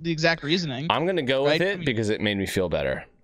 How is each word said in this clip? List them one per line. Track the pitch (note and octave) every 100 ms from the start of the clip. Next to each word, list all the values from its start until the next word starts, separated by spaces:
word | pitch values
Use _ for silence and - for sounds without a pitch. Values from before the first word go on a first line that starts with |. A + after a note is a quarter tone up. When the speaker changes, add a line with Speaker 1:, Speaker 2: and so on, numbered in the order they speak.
Speaker 1:
the | E3+
exact | D#3 E3 E3
reasoning. | C#3+ F#3 E3 B2+ D#3+
Speaker 2:
I'm | B2+ E3+
gonna | F3+
go | B2+ C3+
with | C#3+
Speaker 1:
Right? | D#3
Speaker 2:
it | F#3
Speaker 1:
I | F#3+
mean |
Speaker 2:
because | D3+ A2+ G#2
it | G#2+
made | G#2 G2+
me | F#2+
feel | G2+ F2+
better. | D#2 C#2 - - _